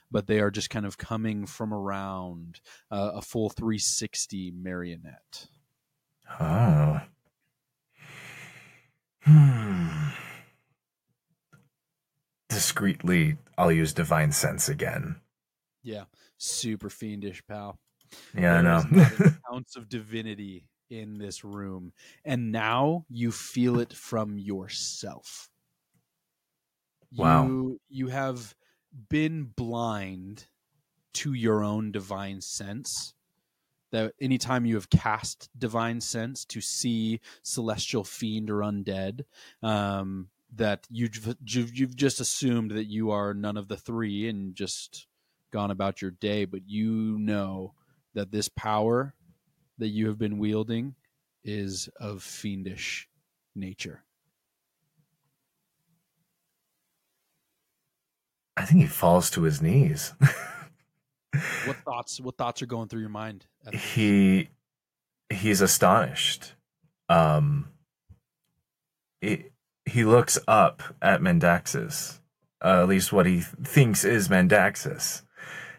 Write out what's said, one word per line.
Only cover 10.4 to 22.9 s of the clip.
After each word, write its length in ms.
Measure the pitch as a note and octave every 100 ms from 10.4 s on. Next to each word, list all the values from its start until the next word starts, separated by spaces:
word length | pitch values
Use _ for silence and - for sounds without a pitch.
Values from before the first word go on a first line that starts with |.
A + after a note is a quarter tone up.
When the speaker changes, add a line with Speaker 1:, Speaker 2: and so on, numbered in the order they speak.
| - _ _ _ _ _ _ _ _ _ _ _ _ _ _ _ _ _ _ _ -
Speaker 2:
Discreetly, 880 | G#2 - - G2 - F2 F2 D#2 D2+ - -
I'll 140 | F2
use 200 | E2 D#2
Divine 400 | - D#2 D#2 D2+
Sense 360 | D2 - D2+ -
again. 480 | D2 - B2+ - D#3+ _ _ _ _ _ _
Speaker 1:
Yeah, 220 | B2 G#2 F#2+ _ _ _
super 520 | - - A#2+ G#2+ G#2
fiendish, 520 | - A2 G#2 G2+ F#2 -
pal. 320 | G#2 G2+ - _ _ _ - -
Speaker 2:
Yeah, 240 | - F2 E2+
I 40 |
Speaker 1:
There 0 |
Speaker 2:
know. 160 | E2+ E2+
Speaker 1:
is 60 | D2
not 300 | F#3 C#3 -
an 180 | G3 D#3
Speaker 2:
<laughs> 100 | A#2+
Speaker 1:
ounce 220 | B2 B2 B2+
of 120 | A2
divinity 800 | A#2 G#2+ A2+ A2 G#2 G2+ F#2 - _ _
in 280 | A#2 G#2+ G#2
this 240 | G2+ F2+
room, 480 | G#2 G2+ G2 F#2 F2+ - - -
and 280 | - B2 A2+
now 520 | A2+ A2 A#2+ D3